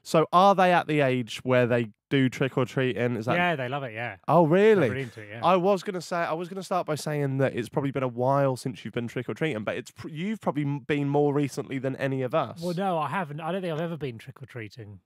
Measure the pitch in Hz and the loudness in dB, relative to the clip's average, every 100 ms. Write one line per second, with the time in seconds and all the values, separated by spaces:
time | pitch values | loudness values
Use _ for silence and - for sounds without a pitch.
0 | - 165 156 175 196 190 185 175 - 151 | 0 2 4 6 6 6 4 4 2 2
1 | 135 127 113 - 127 127 123 120 117 - | 2 0 -2 -6 2 4 4 2 0 -8
2 | _ 139 131 - 135 - 127 - 127 107 | _ 2 2 2 -2 0 0 0 0 0
3 | 120 120 113 175 175 156 123 143 135 110 | -2 -2 0 0 0 -2 -4 -6 -8 -8
4 | 120 95 - 160 156 180 214 208 135 127 | -8 -6 4 6 6 6 6 6 4 0
5 | 127 110 104 110 151 185 180 196 208 180 | -6 -12 -14 -2 2 4 4 0 -2 -8
6 | - 175 165 160 175 190 180 185 160 151 | -6 -4 -4 -4 -6 -10 -4 -4 -2 -4
7 | - 147 143 135 135 113 110 - 139 135 | -2 -2 0 2 0 0 -4 -4 -2 -2
8 | 131 117 127 139 139 127 135 104 113 120 | -4 0 2 2 2 0 -6 -8 -8 -6
9 | 117 131 123 110 160 113 104 98 - - | -4 -6 -6 -4 -4 -2 -4 -6 -8 -14
10 | - 156 190 220 - 147 143 143 - 147 | -12 -8 -6 -4 -4 -2 -2 -4 -2 -2
11 | 143 147 147 139 143 - - 135 131 135 | 0 2 2 2 -2 -4 -8 -6 -6 -4
12 | 135 135 123 156 120 120 175 170 196 165 | -4 -2 -2 -2 -2 -6 -6 -4 -2 -2
13 | 143 185 156 147 160 190 180 151 170 165 | -2 -4 -6 -6 -6 -4 -4 -4 -6 -6
14 | 139 113 - - 120 123 104 - 104 98 | -8 -10 -16 -18 -16 -14 -14 -14 -18 -18